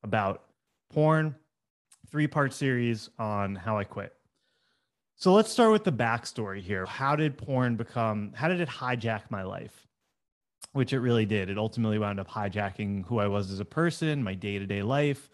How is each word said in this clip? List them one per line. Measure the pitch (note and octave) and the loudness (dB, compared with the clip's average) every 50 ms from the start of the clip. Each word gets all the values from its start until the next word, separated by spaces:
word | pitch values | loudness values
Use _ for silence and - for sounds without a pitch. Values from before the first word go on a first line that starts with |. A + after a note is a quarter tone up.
| - | -6
about | G#2 F#2+ G#2+ G2+ G2 G2 - - _ _ _ _ _ _ _ _ _ | -2 0 0 2 0 -2 -4 -10 _ _ _ _ _ _ _ _ _
porn, | - D#3 D3+ D#3 D#3 D#3 D#3 D#3 C3 - _ _ _ _ _ _ _ _ _ _ - - - - | 0 4 4 6 6 4 2 0 -4 -8 _ _ _ _ _ _ _ _ _ _ -20 -20 -16 -6
three-part | - D3+ D3+ C#3+ - D3+ C#3 C3 - | -2 0 0 2 2 2 0 0 0
series | - C#3+ C3+ B2+ A#2+ A#2+ A#2+ A2+ G#2 - - _ | 0 0 2 2 2 2 0 0 -2 -6 -10 _
on | - A2+ G#2+ G#2 G2+ G2+ G2 G2 | -6 -4 -2 -2 -2 -2 -2 -4
how | F#2+ F2+ A2+ G#2+ G#2 | -6 -4 -2 -2 -2
I | G2 | -2
quit. | - - G2+ G2 - - _ _ _ _ _ _ _ _ _ _ _ _ _ _ _ _ _ _ _ _ | -4 -8 -10 -12 -12 -14 _ _ _ _ _ _ _ _ _ _ _ _ _ _ _ _ _ _ _ _
So | - - F#3+ | 0 4 6
let's | F#3 G#3+ A3 - | 8 6 6 4
start | - - A#3 A3 | 4 4 6 6
with | G#3+ G#3 G#3+ | 6 4 4
the | F#3+ C3 | 2 0
backstory | A2+ A#2+ A2+ A#2 A#2 - - - - G#2+ G2 G2 G2+ | 2 2 0 0 -2 -4 -6 -8 -6 -6 -6 -6 -6
here. | F2+ F2+ G2+ F#2 F#2+ | -6 -4 -4 -4 -4
How | - - - C3+ C#3 D3+ | -6 -4 -2 0 2 2
did | D3+ D#3 D3 C#3 | 2 2 0 -2
porn | - - - C3+ B2+ B2+ A#2+ A#2 | -4 -6 -2 0 0 2 2 0
become, | A2 A2+ - - A#2+ A2+ A2 G#2+ G#2+ G#2 G2+ - | -2 -4 -4 -2 -2 0 0 0 -2 -4 -8 -6
how | A2 D3+ E3+ | -2 0 0
did | F#3 F3 | 0 0
it | E3+ | -2
hijack | - - - B2+ B2 B2+ A#2 G#2+ A2+ A2 G#2 - - | -4 -6 -6 -4 -4 -2 -2 -2 -2 -4 -4 -6 -8
my | G#2+ G2 F#2 | -8 -8 -6
life? | F#2+ G2 F#2 - - - - _ _ _ _ _ _ _ _ _ _ _ _ _ _ _ _ - - - | -8 -8 -10 -12 -14 -18 -20 _ _ _ _ _ _ _ _ _ _ _ _ _ _ _ _ -14 -4 0
Which | C#3 B2+ - | 0 0 2
it | C3+ B2+ | 0 0
really | B2 B2 A#2+ A2+ A2 | 2 4 4 4 4
did. | G2 G#2+ G2+ F#2+ F#2+ | 2 2 0 0 -2
It | G2 | -2
ultimately | G#2 G#2+ G#2+ - A#2+ A2+ G#2+ G#2+ G#2+ | -2 -2 -2 0 0 0 2 2 0
wound | G#2+ G2+ G2+ G2 | 0 -2 -2 -4
up | F#2 | -6
hijacking | - - A2 G#2 G2+ G2 G#2+ G2+ G2 F#2+ - G#2+ G2+ G2+ G2 F2+ | -8 -6 -6 -4 -4 -2 -2 -4 -4 -4 -4 -4 -4 -4 -4 -4
who | - A#2+ A2 | -2 0 0
I | G2+ | 0
was | G#2 G2 G#2 G2 F#2+ | 2 0 0 -2 -4
as | G2 F#2+ | -6 -8
a | G#2 | -8
person, | - - D#3 E3 E3+ D#3+ - D#3+ D#3 D3 C#3+ A#2+ | -6 -2 0 0 0 0 -2 -2 -2 0 -2 -2
my | F#2+ G2 | -4 -4
day-to-day | F#2 G2 G2+ G2+ G2 G2+ G2 G2+ G2+ | -4 -4 -4 -4 -4 -4 -4 -2 -2
life. | G2+ A2+ C3+ D3 D3 D3 C3+ - - - | 0 0 2 2 2 2 0 -2 -8 -18